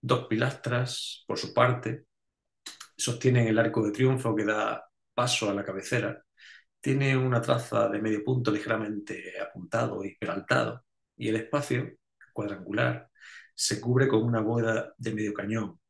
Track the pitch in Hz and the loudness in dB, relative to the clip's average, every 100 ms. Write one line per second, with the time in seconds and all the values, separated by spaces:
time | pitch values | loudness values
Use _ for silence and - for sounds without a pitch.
0 | 123 123 - 110 131 - - 120 127 - | 2 0 0 0 0 -2 -4 -2 -2 -4
1 | - - _ 95 - - 123 120 110 - | -10 -14 _ -6 -2 4 4 2 -2 -8
2 | - _ _ _ _ _ - - - - | -12 _ _ _ _ _ -20 -18 -20 -8
3 | - 120 131 123 113 110 113 - 107 104 | -6 2 4 6 4 4 4 2 0 4
4 | 131 131 120 107 107 107 107 - - _ | 4 4 2 0 2 2 0 -4 -8 _
5 | _ - - - 104 101 98 95 - 123 | _ -2 0 2 0 -2 -4 -6 -2 -2
6 | 101 - _ _ - - _ _ - 135 | -2 -6 _ _ -20 -20 _ _ 0 2
7 | 139 131 127 120 117 117 - 113 113 104 | 4 4 4 2 2 0 2 0 2 0
8 | 110 104 117 127 117 104 113 110 104 104 | 0 0 0 0 2 0 0 -2 -2 -6
9 | 104 - 92 - - - 90 113 113 - | -8 -10 -10 -10 -10 -10 -4 -2 -2 -2
10 | 98 - 101 98 - 131 113 120 _ _ | -8 -8 -6 -6 0 0 0 -6 _ _
11 | _ _ 113 110 113 143 - 120 - - | _ _ -2 -2 0 -4 0 -2 -2 -10
12 | _ _ - - 104 95 92 104 123 120 | _ _ -14 -8 -6 -6 -6 0 0 -2
13 | - _ - - - - - 113 120 123 | -10 _ -20 -20 -20 -6 -4 -2 2 4
14 | - 113 117 117 107 117 113 110 - _ | 4 4 2 0 0 0 0 0 -4 _
15 | 113 107 107 101 101 113 101 - | -6 -4 -4 -4 -4 -2 -4 -10